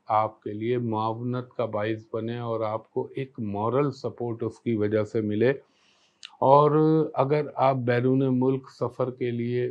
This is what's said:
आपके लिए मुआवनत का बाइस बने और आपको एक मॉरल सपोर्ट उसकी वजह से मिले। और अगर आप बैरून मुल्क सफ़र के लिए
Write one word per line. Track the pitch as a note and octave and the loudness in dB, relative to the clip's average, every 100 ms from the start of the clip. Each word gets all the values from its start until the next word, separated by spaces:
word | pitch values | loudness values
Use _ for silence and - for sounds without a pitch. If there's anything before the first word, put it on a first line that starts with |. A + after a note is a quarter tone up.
| - | -2
आपके | A2 A2 - A2+ | 0 0 -4 -10
लिए | G#2+ A#2 B2 | -6 -4 -2
मुआवनत | A#2 G#2+ A2+ A2+ B2 B2 B2 - | -2 -2 -4 -4 -6 -6 -6 -6
का | A2+ | -4
बाइस | G#2+ A2 A2 - | -4 -4 -6 -8
बने | A2+ A2+ A#2+ | -6 -6 -6
और | A#2 A2+ | -4 -4
आपको | G#2+ A2 - C3 B2+ C#3 | -4 -6 -6 -8 -6 -8
एक | C3+ - | -10 -8
मॉरल | G#2 G2+ A2+ B2+ D3 | -6 -2 0 2 0
सपोर्ट | A#2+ A2+ - A#2+ A2+ | -2 -8 -6 -8 -6
उसकी | A2 - A#2+ G#2+ | -8 -6 -2 0
वजह | G#2 G#2+ | 2 0
से | G#2 A2+ | 0 -2
मिले। | G#2 G#2 A#2+ C3+ - _ _ _ _ _ - - | -2 2 2 0 -6 _ _ _ _ _ -18 0
और | B2+ C#3+ D3+ D3+ D#3 D#3+ D3+ C3 | 6 8 6 4 4 4 2 0
अगर | C3+ D3+ C#3+ - | 2 0 -2 0
आप | C3 C3 | 2 2
बैरून | B2 B2 B2+ C3 C3+ | 2 2 2 2 2
मुल्क | B2+ C3 C3+ C3+ | 2 2 0 -4
सफ़र | - C#3 - B2+ | -6 -4 -2 -4
के | B2 B2 | -4 -4
लिए | A#2+ A#2+ B2 B2 | -2 -2 -2 -2